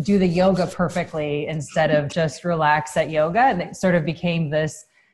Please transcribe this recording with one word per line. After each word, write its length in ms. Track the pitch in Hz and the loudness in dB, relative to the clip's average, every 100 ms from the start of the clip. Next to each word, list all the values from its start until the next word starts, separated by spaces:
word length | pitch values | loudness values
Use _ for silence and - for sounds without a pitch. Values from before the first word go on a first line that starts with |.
do 160 | 170 202 | 0 2
the 80 | 185 | 4
yoga 400 | 170 190 180 170 | 4 2 2 -2
perfectly 800 | - 175 180 165 156 147 147 147 | -2 -2 -2 -6 -6 -4 -4 -4
instead 460 | 156 135 165 156 | -6 -4 0 2
of 160 | 151 139 | 2 0
just 360 | 175 160 - | -2 -2 -2
relax 520 | 175 165 151 151 151 170 | -4 0 2 2 0 -2
at 120 | 151 | 0
yoga. 300 | 156 156 202 | 0 0 2
And 240 | 262 180 | 2 2
it 140 | 165 - | -4 -2
sort 180 | 185 | 2
of 100 | 175 | 2
became 460 | 156 156 175 170 151 | 0 -4 -2 -2 0
this, 360 | 151 156 - - _ _ | -2 -2 -6 -20 _ _